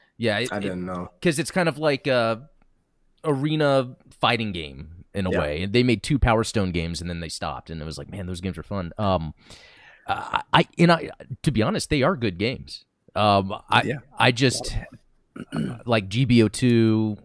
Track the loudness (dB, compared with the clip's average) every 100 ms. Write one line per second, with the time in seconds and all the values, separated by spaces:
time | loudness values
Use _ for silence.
0 | _ -4 -2 0 -2 -4 -4 -6 -6 -6
1 | -8 -2 0 0 -2 0 -2 0 0 0
2 | 0 2 2 -2 -8 _ _ _ _ _
3 | _ _ -2 0 0 2 4 4 0 -8
4 | -18 -2 0 0 -2 -6 -10 -12 -16 -18
5 | -8 -4 0 0 -2 -2 0 2 4 2
6 | 0 2 4 2 2 -2 0 -2 -4 -6
7 | -8 -8 -10 -8 -8 -8 -12 -10 -10 -10
8 | -12 -10 -8 -6 -8 -8 -8 -8 -8 -2
9 | 0 0 -2 -10 -20 -20 -20 -20 -20 -16
10 | -6 -6 -2 -4 0 0 0 4 4 4
11 | -2 -14 -16 -4 -2 0 0 -2 -2 0
12 | 0 0 -4 -2 -4 -4 -14 -18 _ _
13 | _ 0 4 4 2 -6 0 2 2 -6
14 | -10 0 2 4 0 0 -6 -6 -8 -20
15 | _ _ _ -18 -10 -6 -6 -6 0 0
16 | 0 0 6 6 6 4 4 6 4 4
17 | 0 -4